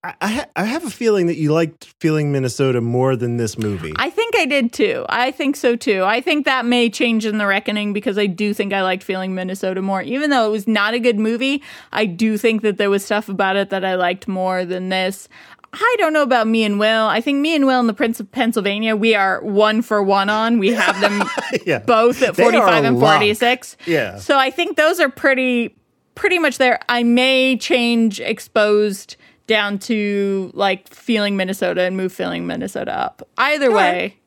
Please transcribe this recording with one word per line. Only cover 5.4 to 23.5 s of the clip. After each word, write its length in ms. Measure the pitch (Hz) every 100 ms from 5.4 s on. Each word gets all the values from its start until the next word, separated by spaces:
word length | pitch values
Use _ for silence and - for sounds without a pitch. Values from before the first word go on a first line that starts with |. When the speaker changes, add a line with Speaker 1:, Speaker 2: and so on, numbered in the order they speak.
| 285 285
Speaker 2:
so 200 | 262 240
too. 280 | 285 202
I 180 | 190 220
think 240 | - 302 285
that 200 | 262 240
may 240 | 247 233
change 360 | - 240 226 214
in 120 | 214
the 80 | 208
reckoning 460 | 196 202 208 208
because 240 | 202 208 202
I 80 | 208
do 260 | 170 208
think 200 | 202 202
I 80 | 196
liked 200 | 185 185
Feeling 300 | - 190 190 185
Minnesota 460 | 185 190 190 185
more. 200 | 190 190
Even 260 | - 254 302
though 180 | 269 220
it 40 |
was 160 | 214 202
not 260 | 214 202
a 60 | 240
good 180 | 240 208
movie, 420 | 220 233 269 285 - - -
I 140 | - 220
do 320 | 170 220 214
think 240 | 233 220
that 140 | 214 202
there 120 | 202
was 120 | 196 196
stuff 240 | 208 208
about 260 | 196 196 196
it 140 | 196
that 120 | 196 185
I 100 | 185
liked 320 | 175 185 -
more 380 | 190 185 185 180
than 240 | 185 185
this. 380 | 185 185 196 - - - - _
I 220 | - 453 480
don't 140 | 339
know 100 | 311
about 240 | 277 254 220
Me 160 | 226
and 160 | 214 202
Will. 260 | 214 226 220
I 120 | 208
think 200 | 240 277
Me 140 | 302
and 120 | 320 269
Will 120 | 254
and 100 | 240
the 40 |
Prince 260 | 214 233 226
of 100 | 202
Pennsylvania, 640 | - 233 226 196 202 220 220
we 180 | 226 214
are 280 | 190 190
one 380 | 208 196 214 220
for 200 | 233 214
one 280 | 196 196 196
on. 300 | 214 226 233
We 100 | 196
have 280 | 233 185 190
them 220 | 202 202 - -
Speaker 1:
<laughs> 220 | - - -
Yeah. 140 | 135
Speaker 2:
both 420 | - 226 240 -
at 120 | 254 175
Speaker 1:
They 80 |
are 80 | 214
Speaker 2:
forty-five 340 | 226 208 175 139
and 120 | 123
Speaker 1:
locked. 180 | 131 -
Speaker 2:
forty-six. 580 | 208 214 240